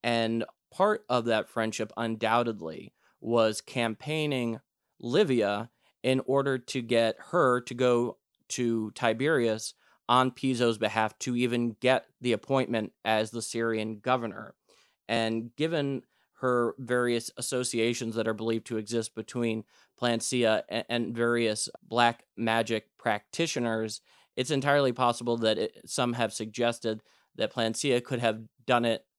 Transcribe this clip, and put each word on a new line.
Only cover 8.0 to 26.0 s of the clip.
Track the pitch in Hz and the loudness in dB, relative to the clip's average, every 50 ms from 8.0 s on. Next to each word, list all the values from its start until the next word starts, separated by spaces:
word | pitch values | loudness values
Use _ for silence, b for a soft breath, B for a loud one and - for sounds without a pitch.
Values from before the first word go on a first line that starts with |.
| 120 117 - _ _ _ _ _ _ _ | 2 -2 -4 _ _ _ _ _ _ _
to | - - 123 117 117 113 110 107 | -6 -4 -2 -2 -2 -2 -4 -6
Tiberius | - - 123 117 113 117 135 151 165 139 117 113 110 110 - - - b b b b b b - | -6 0 0 0 0 2 0 0 2 2 2 0 0 -2 -6 -10 -12 b b b b b b 4
on | 120 127 127 131 | 4 6 6 4
Piso's | 123 - - 131 131 117 123 117 113 | 0 -2 -2 -2 0 2 2 2 2
behalf | 104 110 104 104 110 110 107 - _ | 2 -2 0 2 2 0 0 -2 _
to | - 131 123 | -6 -4 -2
even | 120 123 120 120 120 120 117 107 _ | 0 0 0 0 0 0 -2 -4 _
get | - 127 131 - - _ _ _ | 2 2 2 2 0 _ _ _
the | - 123 113 | 0 0 0
appointment | 107 - - 135 131 127 - 120 113 107 - _ _ _ | 0 0 0 0 0 0 0 -2 -4 -4 -4 _ _ _
as | - 110 107 110 110 | 0 2 2 2 -2
the | 117 117 | -4 -10
Syrian | 110 - - 120 117 117 113 110 107 110 110 104 | -8 -6 -4 -2 -2 0 -2 -2 -4 -6 -8 -8
governor. | - 127 127 127 117 113 - 110 110 104 - _ _ b b b b b b b _ | -2 -2 -2 -2 -2 -6 -10 -10 -16 -16 -18 _ _ b b b b b b b _
And | - 113 117 113 113 113 113 117 117 _ | -2 -2 0 0 0 -2 -2 -4 -8 _
given | - 147 160 165 156 143 139 139 127 - _ _ _ _ _ _ _ | -4 -2 -2 0 -2 -2 -2 -4 -6 -8 _ _ _ _ _ _ _
her | - 127 123 123 120 117 - | -2 0 2 2 0 0 -2
various | - 131 117 123 123 123 123 120 117 113 - _ | -6 -4 -2 0 2 2 2 0 0 -2 -6 _
associations | - 123 - 143 127 127 123 - 117 113 120 117 - 120 113 107 | -10 -8 -4 -4 -2 -2 -2 0 0 0 0 0 -2 -4 -4 -4
that | 113 110 | -2 -2
are | 110 110 | -2 -2
believed | 107 113 113 113 113 - | -2 -2 -2 -2 -2 -4
to | - 117 | -4 -6
exist | 110 107 104 117 117 110 - _ | -6 -4 -2 -2 -2 -2 -4 _
between | - 107 - - 123 120 117 110 110 107 b b b b b b _ | -12 -12 -8 -4 -2 -2 0 -2 -4 -6 b b b b b b _
Plancia | 123 120 117 117 - - 135 123 120 110 110 - - - | 0 0 0 0 -2 -2 0 2 4 4 4 2 0 -4
a-, | - 117 - - | -6 -6 -4 -2
and | 117 120 117 - 117 | -2 -2 -2 -2 -2
various | 117 117 117 120 120 117 110 107 110 - - - - | 0 0 2 2 2 2 0 0 -2 -6 -8 -10 -16
black | _ - 110 120 120 117 117 - _ _ _ | _ -4 4 4 4 4 4 0 _ _ _
magic | - 113 113 113 113 113 110 117 107 - _ _ | -4 0 0 2 2 2 0 -2 -4 -4 _ _
practitioners, | _ - 120 107 104 _ _ - - 165 160 - 139 120 117 113 110 110 110 107 - b b b b b b b | _ -2 -2 -2 -2 _ _ -4 -4 -4 -2 -2 -2 -2 -2 -2 -2 -2 -4 -8 -12 b b b b b b b
it's | - 131 131 | -6 -2 0
entirely | 156 139 135 143 143 147 139 131 | 0 0 2 4 4 4 4 2
possible | 120 - 127 120 120 - 123 120 117 | 2 2 2 2 2 0 -2 -2 -2
that | 117 113 110 110 | 2 2 0 2
it, | - 107 - _ - - | 2 -2 -4 _ -12 -16
some | - - - | -8 -2 -2